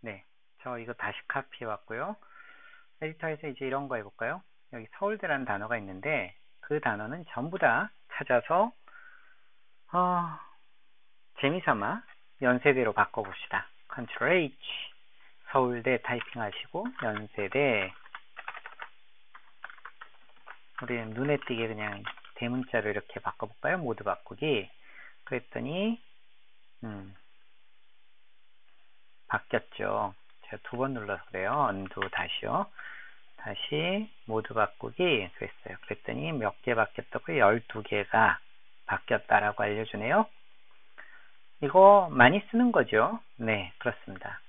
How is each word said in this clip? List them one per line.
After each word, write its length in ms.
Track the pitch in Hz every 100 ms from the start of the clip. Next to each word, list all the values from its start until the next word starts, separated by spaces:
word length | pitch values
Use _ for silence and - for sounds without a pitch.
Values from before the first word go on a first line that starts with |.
네, 220 | 117 98 - _ - -
저 160 | - 120
이거 160 | 117
다시 240 | 120 113 - -
카피해 400 | 139 - - 117
왔고요. 480 | 104 - 110 160 214 - - - - - - - -
에디터에서 460 | 156 160 165 151 156
이제 180 | 127 135
이런 220 | 135 139
거 80 | 123
해볼까요? 480 | 101 - 113 170 - - -
여기 120 | - 110 -
서울대라는 480 | 202 214 185 143 123
단어가 320 | 101 107 117
있는데 580 | 98 95 139 147 92 - - -
그 220 | - 151
단어는 440 | 135 104 107 160 165
전부 280 | - 143 185
다 320 | 147 120 202 - -
찾아서, 640 | - - 123 - 170 226 - - - - - - - - - - - -
어, 460 | 180 180 180 170 160 - - - - - - - - - -
재미삼아 640 | 139 175 185 117 104 202 - - - -
연세대로 500 | 127 123 147 131 117
바꿔봅시다. 760 | 104 104 - 101 95 - 101 - - -
컨트롤 460 | - 117 - 123
H, 240 | 180 151 - - - - - - - - - -
서울대 500 | 135 123 120 117 123
타이핑하시고 840 | - 120 - 120 107 - - 165 226 262
연세대, 880 | 120 107 107 - 98 131 143 110 95 - - - - - - - - - - - - - - - - - - - - - - - - - - - - -
우리는 300 | 123 123 110
눈에 260 | 110 139 143
띄게 300 | - 117 113
그냥 360 | 110 107 101 104 - - -
대문자로 540 | 120 123 127 120 107
이렇게 320 | 104 - -
바꿔볼까요? 560 | - - 107 - - 175
모두 260 | 147 110
바꾸기. 680 | 104 90 - - 151 127 92 - - - - -
그랬더니, 760 | - 127 - 123 120 170 214 233 - - - - - - - -
음, 320 | 117 101 98 95 - - - - - - - - - - - - - - - - - - - - -
바뀌었죠. 840 | 107 - 117 - - 101 104 104 95 - -
제가 140 | - 110
두 120 | - 120
번 160 | 135
눌러서 300 | 131 104 98 -
그래요. 260 | 95 95 139 131
언두 400 | 98 92 - 95
다시요. 600 | - 87 - 107 135 202 - - - - - - -
다시 760 | - 101 - 151 165 196 214 - -
모두 280 | 110 107
바꾸기 760 | 113 104 - 117 113 180 131 95 -
그랬어요. 420 | 104 - 107 95 -
그랬더니 480 | 101 - 117 151
몇 280 | 156 107 -
개 140 | - 113
바뀌었다고요? 600 | 107 - - - - 160
열두 460 | 104 113 - 110
개가 560 | 104 104 101 110 110 - - - - - -
바뀌었다라고 800 | 98 - 107 - 110 104 104
알려주네요. 640 | 107 104 110 104 110 175 226 - - - - - - - - - - - - -
이거 480 | 143 180 196 202 180
많이 340 | 139 123 190 -
쓰는 220 | 226 247
거죠? 460 | 220 131 110 127 226 - -
네, 340 | 113 107 90 -
그렇습니다. 640 | 123 - - 95 - -